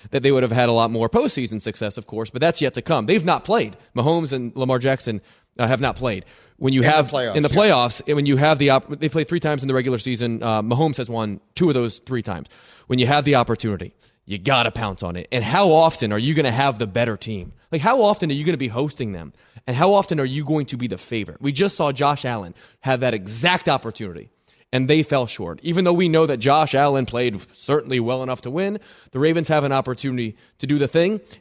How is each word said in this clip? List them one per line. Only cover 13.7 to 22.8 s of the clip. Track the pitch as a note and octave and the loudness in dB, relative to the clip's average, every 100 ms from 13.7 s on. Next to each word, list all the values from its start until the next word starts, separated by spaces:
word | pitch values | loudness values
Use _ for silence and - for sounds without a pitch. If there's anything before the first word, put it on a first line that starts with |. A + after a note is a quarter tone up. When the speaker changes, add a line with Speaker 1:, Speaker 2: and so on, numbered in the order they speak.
| F#2+ - - _ _ - | -6 -10 -18 _ _ -12
Speaker 1:
you | G2 | -8
gotta | G2+ C3 A#2 | 0 0 0
pounce | A2+ G#2+ F#2 | -2 -6 -6
on | F2+ F2 | -8 -8
it. | - | -6
And | B2 | -4
how | A2 E3+ G3 | 0 2 4
often | D#3+ D#3+ - A2 | 6 4 2 -2
are | G#2 | -2
you | B2+ | 0
gonna | D#3 C#3 | 0 0
have | A#2 C#3 A2 | 2 0 0
the | A2 | -4
better | F#2 A#2 G2+ | -2 -2 -4
team? | - G#2 E2 - _ | -8 -10 -12 -16 _
Like, | E3 | -2
how | F3 C4 | 2 4
often | G#3 G#3 E3 | 2 2 -2
are | |
you | C#3+ | -2
gonna | D3+ D#3 | -2 -2
be | B2+ | -2
hosting | A2+ D3 - A#2 | -4 -4 -4 -8
them? | F2+ D2+ - _ - - | -8 -12 -18 _ -14 -6
And | B2 | 2
how | F3+ | 4
often | G3+ F#3+ D#3 | 4 2 -2
are | C3+ | -2
you | C#3 C#3+ | -4 -2
going | D#3 C#3 | -2 -2
to | B2 | -6
be | A#2+ | -6
the | F#2+ | -8
favorite? | - A#2 F#2+ - | -8 -6 -6 -6
We | C#3 | -4
just | C3+ G3 - | 0 0 0
saw | D3+ | -2
Josh | C3 C#3+ C#3+ B2+ | 0 0 0 -4
Allen | A2+ F2 - - _ | -6 -8 -16 -20 _